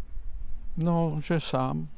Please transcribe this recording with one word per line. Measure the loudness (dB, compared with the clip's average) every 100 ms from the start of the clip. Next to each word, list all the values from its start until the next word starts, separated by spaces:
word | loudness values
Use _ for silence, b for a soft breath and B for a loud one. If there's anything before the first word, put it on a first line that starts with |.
| -4 -2 -2 -2 0 -2 0 0
No, | 2 4 2 0
že | 0 0
sám, | 2 0 0 -2 -6